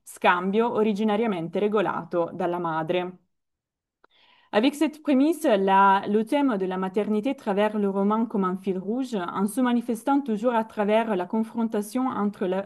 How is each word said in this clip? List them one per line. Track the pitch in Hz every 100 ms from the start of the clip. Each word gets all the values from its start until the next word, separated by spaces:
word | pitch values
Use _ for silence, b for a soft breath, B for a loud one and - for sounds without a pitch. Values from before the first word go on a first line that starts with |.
scambio | - - 208 180 185 208 233
originariamente | - 220 196 220 208 233 185 165 185
regolato | 208 208 170 - 170 175 165
dalla | 170 175 175
madre. » | 170 160 160 180 180 180 _ _ _ _ _ _ _ _ b b b b b
Avec | 208 254 294
cette | 320 302
prémisse, | - 254 294 349
la, | 311 196 190 190 196 196 196
le | 208
thème | 220 294 277 208
de | 185
la | 185
maternité | 190 196 202 214 220 269
traverse | - 196 214 214
le | 202
roman | 196 196 220 220
comme | 214 190
un | 185
fil | 190 185
rouge, | 185 240 254
en | 220 175 - 202
se | 240
manifestant | 254 240 233 226 - 285
toujours | 277 208 240 226
à |
travers | 220 - 202 220 226 196
la | 180
confrontation | 220 220 233 226 220 208 254 254
entre | 196 202 196 185
la, | 185